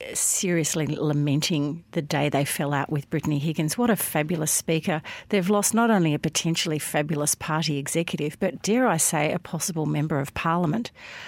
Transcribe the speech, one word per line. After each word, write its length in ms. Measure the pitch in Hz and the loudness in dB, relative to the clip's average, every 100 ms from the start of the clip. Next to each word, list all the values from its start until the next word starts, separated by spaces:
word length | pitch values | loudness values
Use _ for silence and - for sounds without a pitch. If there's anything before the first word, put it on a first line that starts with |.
| - | -8
seriously 720 | - - - 196 170 151 165 147 | -4 -2 0 2 2 2 0 -2
lamenting 1000 | 151 151 147 147 139 - 160 143 165 - | 0 0 2 2 2 2 0 0 -4 -6
the 80 | 175 | -6
day 260 | 147 151 147 | -2 0 2
they 160 | 139 | 2
fell 300 | 143 - 147 | 0 -2 0
out 160 | 143 - | 0 0
with 200 | 151 - | -2 -2
Brittany 300 | 151 156 147 | -4 0 0
Higgins. 380 | 151 147 151 - | 0 0 -2 0
What 120 | 240 | 2
a 60 | 208 | 2
fabulous 560 | - 160 151 170 156 | 0 -2 0 -2 0
speaker. 500 | - - 160 175 156 - - - | -2 0 0 0 -2 -4 -14 -2
They've 200 | 208 175 | 0 4
lost 240 | 208 202 | 2 2
not 160 | 220 233 | 2 4
only 240 | 214 165 | 4 4
a 60 | 147 | 2
potentially 600 | 160 - 165 165 175 156 | 0 0 0 0 0 -2
fabulous 540 | - 151 147 151 151 | -2 0 0 0 0
party 440 | - - 156 156 143 | -2 -2 -2 0 -2
executive, 600 | 143 165 170 165 151 - | -2 -2 -2 -2 -4 -2
but 200 | 190 - | -4 -2
dare 280 | - 233 254 | 0 2 4
I 80 | 165 | 4
say, 340 | - 160 151 | 2 2 0
a 80 | 175 | -2
possible 460 | - 165 - 165 151 | -6 -6 -4 -2 -2
member 340 | 151 151 151 | 0 0 0
of 140 | 139 | -2
Parliament. 580 | - 165 165 175 214 240 - - - | -4 0 2 2 0 -4 -10 -18 -16